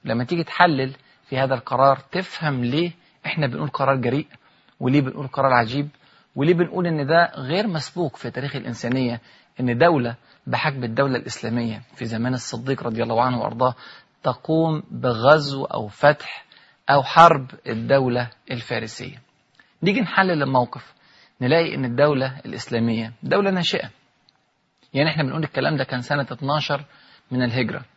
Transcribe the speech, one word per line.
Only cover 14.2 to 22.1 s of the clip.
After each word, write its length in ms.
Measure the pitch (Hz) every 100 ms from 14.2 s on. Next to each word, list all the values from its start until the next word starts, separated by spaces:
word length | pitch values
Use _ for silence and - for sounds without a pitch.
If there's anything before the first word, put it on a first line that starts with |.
تقوم 600 | 135 120 - 160 165 156 -
بغزو 760 | 117 123 113 123 156 143 135
أو 240 | - - 107
فتح 560 | - 147 147 - - - - _ _ -
أو 120 | 143
حرب 480 | 135 165 165 151 127 - -
الدولة 640 | 113 117 139 131 123 120 - -
الفارسية. 720 | 127 - 117 110 - - - _ _ _ _ _ _
نيجي 180 | 170 208
نحلل 420 | 180 - 190 160
الموقف 520 | 135 131 123 123 - _ _ _ _ _
نلاقي 340 | 127 165 165
إن 100 | 139
الدولة 560 | 127 120 147